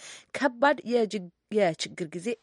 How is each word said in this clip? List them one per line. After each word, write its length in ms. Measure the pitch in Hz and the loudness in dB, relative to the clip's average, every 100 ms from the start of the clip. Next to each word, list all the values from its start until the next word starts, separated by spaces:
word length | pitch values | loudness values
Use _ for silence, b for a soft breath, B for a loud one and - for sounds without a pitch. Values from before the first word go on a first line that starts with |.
| B B B - | B B B -2
ከባድ 440 | 277 240 277 285 220 | -2 2 2 2 0
የጅግ-፣ 420 | 240 214 214 180 _ - | 2 2 -2 -8 _ -4
የችግር 560 | 214 185 160 - - 165 | 2 4 2 -4 -6 -8
ጊዜ 200 | 180 190 - | -6 -4 -4